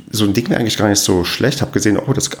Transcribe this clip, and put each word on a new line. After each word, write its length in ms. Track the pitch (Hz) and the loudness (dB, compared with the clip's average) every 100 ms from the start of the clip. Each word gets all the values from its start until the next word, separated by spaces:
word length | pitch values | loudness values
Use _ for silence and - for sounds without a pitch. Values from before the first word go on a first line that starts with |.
| - | -8
so 140 | 107 | -2
ein 80 | 104 | 0
Ding 180 | 101 123 | 0 0
wäre 80 | 160 | 0
eigentlich 180 | 113 - | 0 0
gar 120 | 104 | 2
nicht 100 | 101 | 2
so 240 | - 92 | 2 2
schlecht." 400 | 87 - 120 - | 0 0 -2 0
Hab 100 | - | -2
gesehen, 240 | 104 104 101 | 0 2 0
oh, 160 | - | 0
das 160 | 135 - - | -2 -4 -8